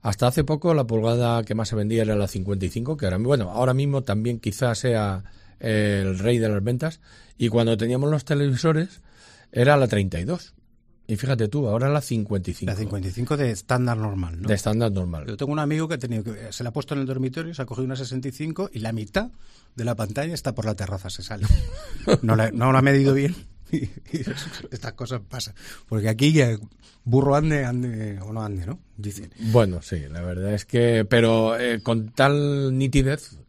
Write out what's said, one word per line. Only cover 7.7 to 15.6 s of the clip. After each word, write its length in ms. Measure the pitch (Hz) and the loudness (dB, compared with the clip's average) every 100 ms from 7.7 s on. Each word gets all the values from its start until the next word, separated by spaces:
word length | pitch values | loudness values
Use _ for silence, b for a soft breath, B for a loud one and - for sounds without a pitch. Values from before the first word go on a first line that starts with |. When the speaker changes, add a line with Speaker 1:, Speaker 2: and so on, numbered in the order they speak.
| 113 | 2
Speaker 1:
teníamos 320 | 117 127 143 | 0 0 0
los 160 | 151 - | 0 0
televisores 760 | 143 143 127 165 156 175 - B B B B B | 0 2 2 2 2 0 -8 B B B B B
era 260 | - 123 147 | 2 6 6
la 100 | 127 | 4
treinta 320 | 104 95 82 | 2 0 -2
y 40 | |
dos. 320 | 98 175 - _ _ _ _ _ - | -4 -6 -8 _ _ _ _ _ -8
Y 100 | 107 | -4
fíjate 320 | 131 127 110 | -2 0 0
tú, 200 | 143 127 | 0 0
ahora 220 | 107 135 | 0 2
la 120 | 147 | 0
cincuenta 480 | - 117 104 101 92 | 0 -4 -2 -4 -4
y 60 | 87 | -6
cinco. 160 | 95 | -4
Speaker 2:
La 40 | 98 | -4
cincuenta 300 | 104 98 92 | -4 -4 -6
y 20 | |
cinco 260 | 92 123 147 | -4 -4 0
de 140 | 131 | 0
estándar 460 | 107 - 127 123 113 | -2 -2 0 0 0
normal, 440 | 107 98 87 85 | -2 -4 -6 -6
¿no? 60 | 98 | -2
Speaker 1:
De 80 | 101 | 0
estándar 360 | - 107 117 | 0 0 0
normal. 360 | 98 90 82 73 | 0 -2 -6 -8
Speaker 2:
Yo 100 | 104 | -6
tengo 140 | 139 | -4
un 80 | |
amigo 280 | 151 | -2